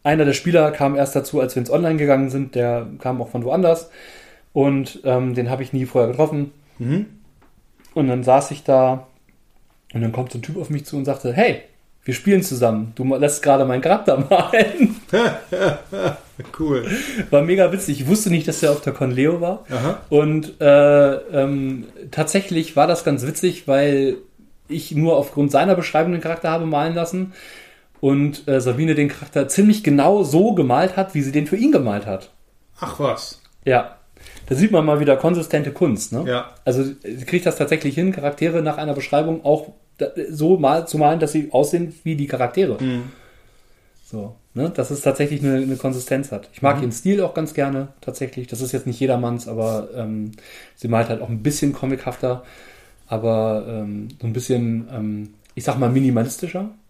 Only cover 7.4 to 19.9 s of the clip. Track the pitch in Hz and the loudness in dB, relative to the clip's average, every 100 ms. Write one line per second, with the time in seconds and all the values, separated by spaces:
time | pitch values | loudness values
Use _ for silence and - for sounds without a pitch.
7.4 | _ _ _ _ _ 165 135 127 127 131 | _ _ _ _ _ -2 0 2 4 4
8.4 | - 143 - 135 127 131 - _ _ _ | 2 -8 2 4 4 0 -8 _ _ _
9.4 | _ _ _ _ _ 113 113 120 123 120 | _ _ _ _ _ -4 -2 -2 -6 -10
10.4 | 117 175 156 147 143 147 135 135 127 120 | -10 -10 -6 -8 -6 -6 -4 -4 -2 2
11.4 | 226 - - _ _ _ - 123 202 190 | 0 0 -12 _ _ _ -8 -2 2 2
12.4 | 185 127 120 110 113 - 131 135 147 - | 2 0 0 0 -6 -4 -2 2 0 2
13.4 | 143 135 131 127 160 208 - 135 139 175 | 2 4 4 0 2 2 2 0 4 2
14.4 | - 330 - 359 247 - - 202 226 143 | 4 2 2 2 0 0 -2 0 0 -2
15.4 | - 180 190 143 - 196 185 147 - - | -8 -2 -2 -2 -10 -6 -6 -6 -16 -20
16.4 | - - 156 131 113 233 285 247 - 143 | -18 -6 -2 -2 -2 -6 -6 -8 2 2
17.4 | 165 190 175 190 - 139 131 214 202 170 | 4 4 4 2 -4 -4 2 2 2 0
18.4 | 151 156 156 143 - 135 127 123 147 170 | 0 0 0 0 -2 -4 -2 2 2 2
19.4 | 170 196 - 127 135 | -2 -6 -8 -4 -4